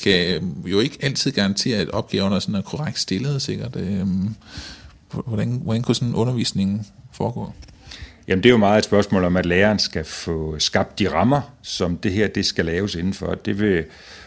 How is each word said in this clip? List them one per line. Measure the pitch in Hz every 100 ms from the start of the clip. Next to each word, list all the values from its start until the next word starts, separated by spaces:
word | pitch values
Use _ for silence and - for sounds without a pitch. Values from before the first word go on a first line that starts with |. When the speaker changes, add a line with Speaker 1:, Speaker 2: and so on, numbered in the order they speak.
Speaker 1:
kan | 107 92 87 82 87 - 92
jo | 98
ikke | 135 -
altid | 139 - 135
garantere, | 135 98 101 127 107
at | 87
opgaverne | 104 - 98 98 95
er |
sådan | -
er | 98
korrekt | - 90 120 -
stillet, | - 95 135 139
sikkert. | - 104 120 -
Øhm, | 92 98 95 92 98 110 - - - - - - _ - -
hvordan, | 107 113 123
hvordan | - 113
kunne | 120
sådan | 117 120
en |
undervisning | 117 120 123 104 98 98 101 107 - -
foregå? | - 110 120 101 - - - - - - - -
Speaker 2:
Jamen, | 92
det | 113
er |
jo | 120
meget | 101 107
et |
spørgsmål | - 104 98 98
om, | 90 92
at | 87
læreren | 87 104 101
skal | - 85
få | 78 - - 80 78 78
skabt | - 98 98 -
de | 95
rammer, | 76 110 143 - -
som | - - 90 85
det | 98
her, | 95 101
det | 101 95
skal | -
laves | 82 85 101
indenfor. | 87 90 95 87
Det | 90 - 101
vil, | 104 87 78 - - -